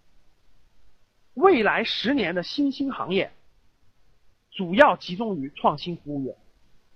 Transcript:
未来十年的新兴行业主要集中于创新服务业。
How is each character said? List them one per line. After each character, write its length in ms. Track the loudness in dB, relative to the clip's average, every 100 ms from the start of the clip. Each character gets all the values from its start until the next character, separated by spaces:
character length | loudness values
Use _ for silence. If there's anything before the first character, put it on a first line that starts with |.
| -20 -20 -20 _ -20 -20 -20 -20 -20 -20 -20 _ _
未 280 | 4 4 6
来 220 | 4 0
十 300 | -2 -2 0
年 200 | 0 0
的 80 | -2
新 300 | -6 -2 -2
兴 200 | -2 -6
行 200 | -6 -2
业 200 | -2 -2 -6 -20 _ _ _ -20 _ -20 _ -20 _ _
主 200 | -10 -2
要 240 | 6 6 6
集 200 | -4 -6
中 180 | -4
于 160 | -4 -6
创 280 | -2 -2 0
新 180 | -6 -10
服 180 | -8
务 80 | -6
业。 140 | -6 -10 -18 -20 -20 -20 _